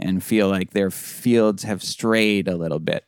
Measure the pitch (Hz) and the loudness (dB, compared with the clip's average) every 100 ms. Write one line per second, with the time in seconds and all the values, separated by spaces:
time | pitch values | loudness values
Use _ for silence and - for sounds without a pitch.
0 | - 92 - 110 98 95 92 104 95 - | -2 -2 0 2 2 0 -2 0 -2 -4
1 | - - 123 117 107 98 110 95 - - | -12 -4 2 4 4 2 -4 -6 -8 -4
2 | 113 110 107 101 95 87 82 76 80 - | 0 2 2 2 0 -2 -2 -4 -4 -6